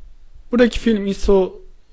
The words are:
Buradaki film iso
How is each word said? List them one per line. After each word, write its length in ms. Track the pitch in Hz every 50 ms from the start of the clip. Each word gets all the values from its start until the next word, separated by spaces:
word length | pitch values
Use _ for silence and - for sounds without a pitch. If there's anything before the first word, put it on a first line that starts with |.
| - - - - - - - - - -
Buradaki 280 | - 233 247 233 - -
film 280 | - 233 226 202 196 196
iso 460 | 196 - - - 202 190 185 185 - - - - - - - -